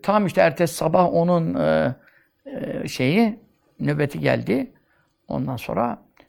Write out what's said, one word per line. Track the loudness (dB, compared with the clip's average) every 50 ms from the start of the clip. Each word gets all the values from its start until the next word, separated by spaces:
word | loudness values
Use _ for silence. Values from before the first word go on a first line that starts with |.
tam | -2 0 2 2 2
işte | 2 4 4
ertesi | 4 4 4 2 -2 -2 0
sabah | -2 -2 2 4 4 4 4 2
onun, | 2 2 2 2 2 0 0 -2
e, | 0 2 2 2 2 2 0 -2 -6 _ _ _ _ _ _ _ _ -16
e, | -12 -10 -10 -8 -8 -8 -8 -8 -8
şeyi, | -4 -2 0 2 2 2 2 0 -2 -6 -14 _ _ _ _ _ _ -6
nöbeti | -4 -2 0 0 -2 -2 -2 -2
geldi. | 0 0 0 0 0 -2 -2 -2 -2 -6 -12 _ _ _ _ _ _ _ _ _ _ -6
Ondan | -6 -4 -4 -4 -6
sonra | -8 -6 -6 -2 -2 -2 -2 -4 -8 _ _ _ _ _